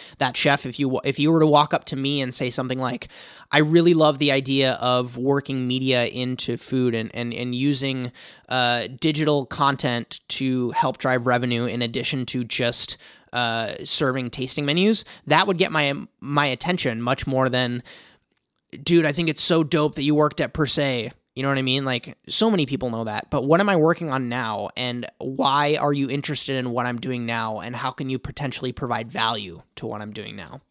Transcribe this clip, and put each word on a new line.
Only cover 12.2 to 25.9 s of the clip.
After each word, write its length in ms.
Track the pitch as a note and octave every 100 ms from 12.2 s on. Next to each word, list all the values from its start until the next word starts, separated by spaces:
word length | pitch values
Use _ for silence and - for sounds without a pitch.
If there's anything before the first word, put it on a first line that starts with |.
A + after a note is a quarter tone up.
| A#2+
to 160 | B2+
just, 540 | A#2 - A#2+ - - - - - _
uh, 420 | B2 A#2+ A2+ A2 -
serving 460 | D3 - C#3 C3 B2
tasting 340 | - - -
menus," 400 | C#3+ E3 G3+ A3 - - -
that 180 | F3 F#3+
would 100 | E3+
get 140 | F#3
my, 240 | D#3 C#3+ C#3 - _
my 280 | C3+ D3 D3
attention 540 | B2+ F3 F#3 C3 A2+
much 240 | A#2+ C#3
more 240 | - C3 C3
than, 360 | B2+ B2 B2 - - - _ _ _ _ _ _ -
"Dude, 220 | - E3+
I 80 | D3+
think 160 | C#3+ D#3+
it's 160 | D3+
so 180 | - E3
dope 320 | D#3 D#3 D3+
that 80 | -
you 140 | C#3+ D3
worked 240 | D3 -
at 120 | B2+
Per 140 | - C#3
Se." 460 | - C#3 B2 A#2 - _ B2+
You 80 |
know 40 | C3+
what 100 | C3+
I 40 |
mean? 220 | C3 C3
Like, 340 | C3+ B2 - - -
so 220 | - A3
many 160 | G3 C3+
people 240 | C3+ B2+
know 140 | A2+
that, 260 | A2+ G#2 -
but 140 | D3
what 160 | C3+ E3+
am 80 | G3+
I 80 | F3+
working 340 | D#3 E3+ E3
on 180 | C3 B2
now, 420 | B2 A2+ G#2 G2+ -
and 300 | B2 A#2+ A#2 -
why 580 | C3+ C3+ C#3 C#3+ D3 D3+
are 160 | D3